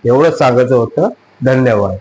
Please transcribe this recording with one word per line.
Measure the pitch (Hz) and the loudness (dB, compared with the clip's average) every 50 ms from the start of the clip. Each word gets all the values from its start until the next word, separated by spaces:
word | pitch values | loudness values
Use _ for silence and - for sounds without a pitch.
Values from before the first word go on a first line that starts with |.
| - | -2
एवढंच | 117 123 135 160 165 156 - | 0 2 2 2 2 0 0
सांगायचं | 143 127 120 123 127 123 135 | 0 2 2 2 0 2 0
होतं. | 123 117 - - 143 175 240 247 - _ _ _ - 127 | 0 0 -2 -2 -2 -2 -2 -4 -8 _ _ _ -6 -2
धन्यवाद. | 131 131 131 131 123 110 101 101 95 92 98 | -2 0 0 0 0 0 0 -2 -4 -6 -10